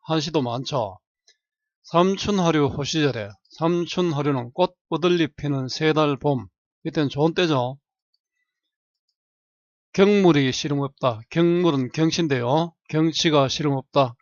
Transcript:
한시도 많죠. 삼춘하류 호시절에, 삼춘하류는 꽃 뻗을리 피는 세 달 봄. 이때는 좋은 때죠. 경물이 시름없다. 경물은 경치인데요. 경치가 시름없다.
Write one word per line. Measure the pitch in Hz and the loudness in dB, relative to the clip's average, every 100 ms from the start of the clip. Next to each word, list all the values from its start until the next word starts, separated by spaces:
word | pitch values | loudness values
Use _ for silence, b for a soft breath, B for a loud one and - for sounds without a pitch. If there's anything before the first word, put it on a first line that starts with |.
한시도 | - 160 151 156 | -6 -4 -2 -2
많죠. | 123 120 131 143 104 92 _ _ _ b _ _ _ _ | -2 -4 -4 -4 -6 -8 _ _ _ b _ _ _ _
삼춘하류 | - 165 185 190 214 202 170 156 143 | -2 2 2 0 -2 0 2 2 0
호시절에, | - 139 160 147 120 101 104 _ - | -2 -4 -2 -2 -2 -8 -14 _ -4
삼춘하류는 | 165 175 170 - 180 143 147 139 123 | -2 0 -2 -2 -2 0 -2 -2 -4
꽃 | - 180 - _ | -2 -2 -2 _
뻗을리 | 160 180 175 151 - | -2 0 2 0 -4
피는 | 143 139 131 | -6 -4 -6
세 | - 160 | -2 0
달 | 156 151 135 | 2 0 0
봄. | 147 135 101 _ _ _ | -2 -2 -4 _ _ _
이때는 | 170 160 147 | -8 -2 -2
좋은 | 143 160 | 0 0
때죠. | 170 175 143 123 139 _ _ _ _ _ _ _ _ _ _ _ _ _ _ _ _ _ _ _ _ _ | 0 0 0 -2 -8 _ _ _ _ _ _ _ _ _ _ _ _ _ _ _ _ _ _ _ _ _
경물이 | - 202 208 185 147 135 | 2 4 6 4 4 2
시름없다. | 127 156 143 139 - 131 113 113 | -2 -4 -4 -4 -2 -2 -2 -4
경물은 | 165 170 175 175 139 123 | 0 2 4 2 2 -2
경치인데요. | 147 160 160 165 135 120 147 170 - - | 0 0 0 0 0 0 0 -2 -6 -6
경치가 | 156 160 147 170 151 135 | 0 0 0 2 2 2
시름없다. | - 151 135 - - 131 120 | 0 -2 -4 -2 0 0 -2